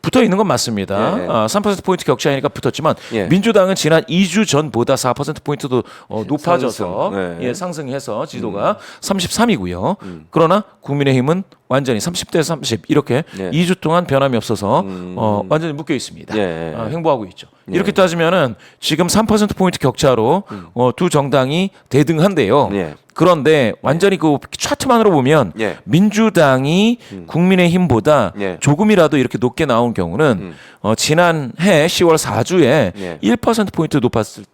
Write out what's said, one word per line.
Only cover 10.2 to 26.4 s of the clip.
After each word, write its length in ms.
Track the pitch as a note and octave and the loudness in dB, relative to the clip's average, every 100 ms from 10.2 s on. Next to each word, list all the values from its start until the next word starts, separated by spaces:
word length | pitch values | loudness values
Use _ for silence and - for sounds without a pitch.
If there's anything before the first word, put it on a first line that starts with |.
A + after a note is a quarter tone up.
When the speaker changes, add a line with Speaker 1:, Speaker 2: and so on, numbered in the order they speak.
| D#2+ | -4
Speaker 1:
그러나 320 | D#3 D#3+ G3 - _ | 2 2 2 -2 _
국민의힘은 600 | - C#3+ C#3 C3 C3 F3+ G3 _ _ | -6 0 2 2 2 -2 -4 _ _
완전히 300 | C3 C3+ A2 | -2 0 -2
삼십 320 | E3+ - - | -4 -8 -4
대 140 | E3+ | -2
삼십 380 | D3+ C#3+ C3+ A2 - | -2 -4 -4 -6 0
이렇게 380 | D3 - B2 D#3+ G2 | -2 0 -4 -4 -10
Speaker 2:
예. 100 | F#2 | -4
Speaker 1:
이 140 | D3+ F3 | -2 0
주 80 | |
동안 320 | F3+ D#3 E3+ F3 | -2 0 -2 0
변함이 300 | C3+ C#3 A#2+ | 0 2 -2
없어서, 460 | - G#2+ G2+ C#3+ | -2 -4 0 0
Speaker 2:
음. 320 | F#3+ F#2 F2+ F2+ | -2 -10 -10 -4
Speaker 1:
어, 260 | A2 G#2 F#2 | -2 -2 -2
완전히 240 | D#3 E3 | -2 -2
묶여 220 | D3 D#3+ | -8 -6
있습니다. 420 | C3+ - E2 D#2+ G#2+ | -6 -6 -16 -6 -4
Speaker 2:
예, 360 | F#2+ E2 E2 | -2 -4 -8
예. 20 | D#2 | -8
Speaker 1:
아, 100 | A2 | -8
횡보하고 380 | E3 D#3+ C3+ F#2+ | -4 -2 -2 -6
있죠. 220 | - - _ - | -16 -20 _ -4
Speaker 2:
예. 40 | |
Speaker 1:
이렇게 160 | F#3 G3 | -2 0
따지면은 640 | - F#3 E3+ E3 F#3 C3 F#2+ - _ | 2 2 2 2 2 0 -4 -18 _
지금 300 | - D#3 F3+ | -4 0 2
삼 180 | G3+ A3 | 2 2
퍼센트 280 | G#3+ G#3 | 2 2
포인트 260 | - F#3 - | 2 0 2
격차로, 640 | C3+ - C#3+ A#2+ A2 F3+ - | -2 2 2 4 2 0 -2
Speaker 2:
음. 140 | G2+ E2+ | -16 -10
Speaker 1:
어, 160 | A#2 B2 | 0 0
두 160 | - F3+ | 2 0
정당이 600 | D3 C#3 C#3 C3 D#3+ G3 _ _ | 0 2 0 2 -2 -2 _ _
대등한데요. 840 | C3+ D3 D#3+ F#3+ F3 G2+ C#3 A2 | 0 2 2 2 2 2 2 2
Speaker 2:
예. 200 | G2+ E2 D2 _ | -2 -6 -10 _
Speaker 1:
그런데 580 | - E3 E3 C3+ D#3 A#2 - | 0 2 4 4 2 2 -2
완전히 380 | - D#3+ G3+ F#3 | -2 0 0 2
그 180 | D#3 C#3 - | 0 0 -4
차트만으로 600 | - - D4 C4 A#3 G#3 | -10 -6 -4 0 4 4
보면 440 | D#3+ B2+ D#3 G2+ G2+ | 4 4 2 2 -2
Speaker 2:
예. 200 | G#2+ D2+ | -6 -6
Speaker 1:
민주당이 1120 | - D3 G#3 G#3 A3 E3+ | 0 2 2 2 2 4